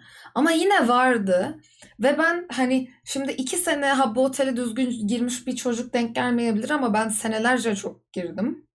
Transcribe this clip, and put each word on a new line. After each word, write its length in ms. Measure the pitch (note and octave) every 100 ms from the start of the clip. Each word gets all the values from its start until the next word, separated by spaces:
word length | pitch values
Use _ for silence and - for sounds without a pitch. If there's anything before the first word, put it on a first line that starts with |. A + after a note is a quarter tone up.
| - - -
Ama 160 | - D#4+
yine 380 | E4 F#4 F#4+ A#3+
vardı. 720 | B3 B3+ A#3+ F#3+ F3+ C4+ - - _ - -
Ve 180 | B3 C#4+
ben 280 | E4 F4 F4+
hani 380 | B3 B3+ C4 B3+ -
şimdi 280 | - C4+ C4+
iki 240 | - C4 E4+
sene 300 | E4+ D4 C#4
Habbo 380 | C4+ C4 A3+
Otel'e 320 | C4 C4 C4+ A#3+
düzgün 500 | A#3+ A3 B3 A3+ G#3
girmiş 400 | A#3+ A#3+ - -
bir 100 | B3
çocuk 380 | B3+ A#3 B3
denk 200 | A#3+ A#3
gelmeyebilir 560 | A3+ B3 A#3+ A#3 G#3 B3+
ama 240 | D4 A#3+
ben 140 | G#3 A3
senelerce 680 | - A3 A3 A#3 B3+ A3+ G3+
çok 360 | G3 - _
girdim. 560 | F#3 E3+ F3+ B3 - -